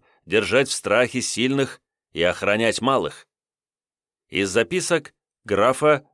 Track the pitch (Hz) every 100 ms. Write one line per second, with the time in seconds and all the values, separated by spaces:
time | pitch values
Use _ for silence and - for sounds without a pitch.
0 | _ _ - 104 101 120 139 - 101 110
1 | 120 127 - - 127 139 135 - _ _
2 | _ 78 87 90 98 107 113 - 123 131
3 | 80 - - _ _ _ _ _ _ _
4 | _ _ _ - 196 113 113 180 - 165
5 | - _ _ _ 104 98 120 131 151 143
6 | -